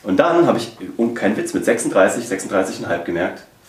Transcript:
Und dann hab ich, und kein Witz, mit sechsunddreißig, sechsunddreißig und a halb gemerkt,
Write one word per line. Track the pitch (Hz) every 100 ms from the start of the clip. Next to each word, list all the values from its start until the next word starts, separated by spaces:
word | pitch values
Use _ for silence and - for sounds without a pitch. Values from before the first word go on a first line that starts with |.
Und | - -
dann | 170 170 139
hab | 104
ich, | - - 92 -
und | 117 -
kein | 101 -
Witz, | - -
mit | -
sechsunddreißig, | 120 - 98 - - -
sechsunddreißig | 95 - 98 95 -
und | 92
a |
halb | 85 90
gemerkt, | 85 95 - - _